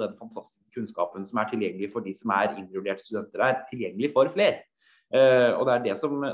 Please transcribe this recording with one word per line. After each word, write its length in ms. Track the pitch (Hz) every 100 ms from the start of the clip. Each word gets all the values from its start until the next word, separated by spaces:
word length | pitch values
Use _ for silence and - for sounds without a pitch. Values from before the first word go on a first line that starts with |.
den 160 | 104 -
fantastiske 580 | 113 110 - _ _ 123
kunnskapen 520 | 107 - 87 98 98
som 100 | 117
er 80 | 110
tilgjengelig 400 | 110 95 92 101
for 100 | 117
de 100 | 95 -
som 160 | 113 98
er 220 | 104 98
innrullert 460 | 92 95 98 95
studenter 400 | - 107 - -
her, 180 | 127 127 -
tilgjengelig 420 | 127 92 98 147 135
for 160 | 139 190
flere. 300 | 196 - - _ _ _ _
Eh, 400 | 127 131 127 120
og 120 | 85 131
det 60 | 120
er 100 | 113
det 100 | 98
som, 260 | 147 143 139